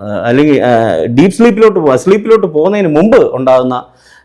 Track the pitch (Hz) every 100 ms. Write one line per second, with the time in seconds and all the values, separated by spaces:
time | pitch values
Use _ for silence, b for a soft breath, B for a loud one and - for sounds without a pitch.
0 | 104 101 110 127 151 135 120 117 113 82
1 | 92 120 185 190 233 208 220 190 151 131
2 | 185 208 220 220 185 151 175 208 180 151
3 | 208 240 139 127 131 131 127 123 - b
4 | b b